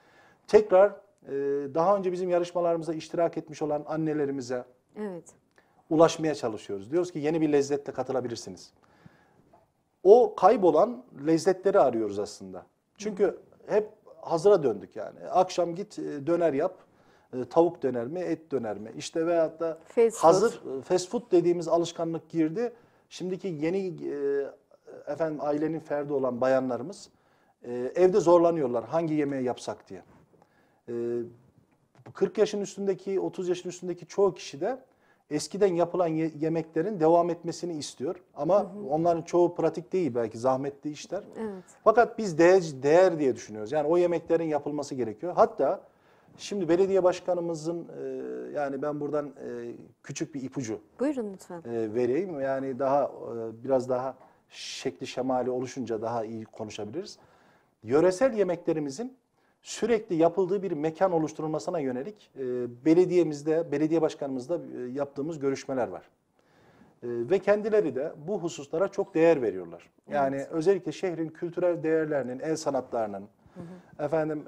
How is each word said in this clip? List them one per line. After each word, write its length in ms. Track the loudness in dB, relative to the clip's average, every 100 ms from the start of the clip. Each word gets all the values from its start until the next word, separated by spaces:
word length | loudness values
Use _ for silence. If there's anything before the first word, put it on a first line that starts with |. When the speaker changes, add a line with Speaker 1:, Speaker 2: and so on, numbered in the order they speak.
| _ _ _ _ 4
Speaker 1:
Tekrar, 420 | 4 6 6 6 2 _ _ -8
e, 40 | -4 -2 -2 -2 0
daha 220 | 2 2
önce 140 | 0
bizim 180 | -4 0
yarışmalarımıza 640 | 0 0 -2 0 -2 -4
iştirak 440 | -8 -6 -2 -2 -2
etmiş 240 | -10 -6
olan 220 | -4 -4 -4
annelerimize 760 | -4 -2 -2 -2 -4 -6 -8 -8 _ _ -12
Speaker 2:
Evet. 240 | -10 -10 -16 -20 _ _ _ _ 0
Speaker 1:
ulaşmaya 460 | 6 6 4 -4 -2
çalışıyoruz. 560 | -6 -6 -8 -10 -4
Diyoruz 200 | -2 -2
ki 80 | -4
yeni 220 | -2 0
bir 100 | 2
lezzetle 420 | 2 2 -2 -4
katılabilirsiniz. 800 | -8 -4 -4 -4 -8 -12 -16 -20 _ _ _ -20 _ _ _ _ _ _ _ _ _
O 320 | 8 8 8 4
kaybolan 680 | 4 6 6 6 2 -2 -16 -6 0
lezzetleri 520 | 2 2 2 2 4
arıyoruz 400 | 4 2 -2 -4
aslında. 460 | -6 -8 -16 -16 -18 _ _ -10
Çünkü 260 | -6 0
Speaker 2:
Hı. 140 | 0 0 -14 _ 0
Speaker 1:
hep 160 | 0 0 -10 -20 -14
hazıra 420 | -4 4 6 6
döndük 320 | 4 -2 -8 -12
yani. 240 | -12 -12
Akşam 560 | -2 2 2 0 -2 -4
git, 240 | -10 -10
e, 280 | -8 -6 -2
döner 260 | 0 2
yap. 220 | 0 -4 -6 _ _ _ _ _
E, 120 | -10 0
tavuk 380 | 4 4 2
döner 240 | -2 -2 -6
mi, 120 | -6
et 320 | -4 -6 -4
döner 260 | -6 -4 -8
mi? 140 | -10 -12
İşte 300 | -8 -2 0
veyahut 320 | 2 0 -2
da 180 | -8 -8 -4
Speaker 2:
Fast 320 | 2 2 6
food. 60 |
Speaker 1:
hazır, 380 | 6 8 4 -2 -10 -8
e, 20 |
fast 280 | 0 0 0
food 220 | -6 2
dediğimiz 360 | 4 4 2 2
alışkanlık 640 | 0 0 -4 -6 -6 -4
girdi. 440 | 0 0 0 -6 -8 _ _ _
Şimdiki 380 | -10 -8 -6 -6
yeni, 300 | -4 -2 -2 -4 -8 -8
e, 380 | -4 -2 -2 -4 -10 _ _ -20 -16 -8
efendim 260 | -4 -4 -2
ailenin 380 | -2 0 -2 -4
ferdi 340 | -6 -6 -2
olan 280 | 0 0 2
bayanlarımız, 680 | 2 2 2 -4 -6 -12 -18 _ _ _ _ _
e, 280 | -10 -6 -2 4
evde 240 | 4 6
zorlanıyorlar 640 | 6 8 6 2 0 -2 -2
hangi 280 | -2 0
yemeği 300 | 0 0 -2
yapsak 460 | -2 -4 -8 -12 -12
diye. 120 | -18 -20 _ _ _ _ _ _ _ -10
E, 40 | -6 -4 -4 -6 -14 _ _ _ _ _ _ -10
kırk 240 | -2 0 2
yaşın 240 | 0 0
üstündeki, 580 | -6 -6 -4 -4 -2 -2
otuz 300 | -2 -4 -4
yaşın 200 | -4 -4
üstündeki 360 | -10 -10 -10 -8
çoğu 260 | 0 0
kişi 280 | 0 -12 -6
de 180 | -6 -6 _ _ _ _ -6
eskiden 440 | -6 -4 0 2 2
yapılan 320 | 0 2 0
ye-, 240 | 0 -2 -2
yemeklerin 600 | -2 -2 -2 -2 -2 2
devam 300 | 6 6 4
etmesini 440 | -2 -6 -8 -8
istiyor. 420 | -8 -10 -8 -8 -8 _ -4
Ama 240 | 2 2
Speaker 2:
Hı 40 |
hı. 240 | 2 -8 -2
Speaker 1:
onların 320 | 0 2 0
çoğu 340 | 2 4 4 2
pratik 380 | -2 -2 -4
değil 220 | -2 0 0
belki, 220 | -2 -2
zahmetli 520 | 0 0 -2 -8 -12
işler. 340 | -12 -10 -10 -10 -10
Speaker 2:
Evet. 240 | -10 -10 -16 0
Speaker 1:
Fakat 340 | 4 6 4 2
biz 200 | -2 6
değer, 240 | 8 8 4 -2
değer 360 | 4 6 6 4
diye 160 | 0 0
düşünüyoruz. 360 | -6 -10 -4
Yani 160 | -2 2
o 100 | 2
yemeklerin 460 | 2 0 0 0 2
yapılması 480 | -2 -2 -6 -6 -4
gerekiyor. 380 | -4 -4 -2 2
Hatta... 460 | 2 4 0 0 -8 _ _ _ _ -16
Şimdi 320 | -8 -4 0
belediye 340 | 2 4 4
başkanımızın, 840 | 4 2 -2 -4 -4 -6 -6 -8 -10 -10
e, 40 | -10 -8 -10 -10 -8 -6
yani 220 | -4 -4
ben 180 | -4 -4
buradan, 280 | -4 -4 -4
e, 440 | -10 -10 -10 -10 -14 -18 _
küçük 320 | -12 -8 -8 -8
bir 60 |
ipucu, 360 | -8 -8 -6 -8 -10 -6
Speaker 2:
Buyurun 340 | -4 -4 -8
lütfen. 260 | -10 -14 -14 -6
Speaker 1:
e, 280 | -4 -2
vereyim. 460 | 0 0 0 -2 -4
Yani 400 | -4 -4 -4 -2
daha, 240 | 2 2
e, 600 | 0 -4 -10 -8 -10 -8
biraz 260 | 0 0 2
daha 260 | -2 -4 -10 -20 _ _
şekli 580 | -16 -14 -8 -8 -8 -10
şemali 420 | -4 -2 0 0
oluşunca 520 | -2 -6 -8 -6 -4
daha 240 | -2 -4 -6
iyi 200 | -10 -12
konuşabiliriz. 720 | -12 -12 -10 -10 -10 -12 -16 _ _ _ _ _ _
Yöresel 500 | 0 4 4 4 0
yemeklerimizin 840 | 2 0 0 -2 -2 -4 -8 -10 -12 _ _ _ _
sürekli 540 | -14 -4 0 0 0 2
yapıldığı 480 | 4 4 0 0
bir 80 | -4
mekan 400 | -4 -4 0 2
oluşturulmasına 680 | 2 -2 -4 -6 -4 -4 -4
yönelik, 520 | -2 -4 -8 -14 _ -10
e, 0 | -6 -4 -6 0 4
belediyemizde, 840 | 6 6 4 2 -2 -2 0 0
belediye 300 | 0 2 2
başkanımızla, 540 | 0 -2 -8 -6 -6 -6 -6 -10
e, 40 | -8
yaptığımız 480 | -6 -6 -6 -8 -4
görüşmeler 480 | -4 -4 -4 -4 -4
var. 140 | -6
E, 80 | -16 _ _ _ _ _ _ _ _ _
ve 360 | -8 -4 0 0
kendileri 560 | 2 0 2 2 2 -2
de 180 | -6 -8 -8
bu 120 | -6
hususlara 480 | -6 -8 -6 -2 -2
çok 260 | -2 -2
değer 280 | 4 6 6
veriyorlar. 480 | 2 -2 -10 -16 -20 _ -6
Yani 260 | 0 0 -2
Speaker 2:
Evet. 120 | -6
Speaker 1:
özellikle 400 | 0 2 2 0
şehrin 360 | -6 -4 -4 -6
kültürel 540 | -6 -8 0 0 0
değerlerinin, 560 | 0 0 0 -2 -4 -6
el 160 | -4 -4
sanatlarının, 720 | -2 -2 -2 -4 -4 -6 -14 _ _
Speaker 2:
Hı 60 | -20
hı. 440 | -18 -20 -18 -8 -2
Speaker 1:
efendim, 400 | 0 -2 -4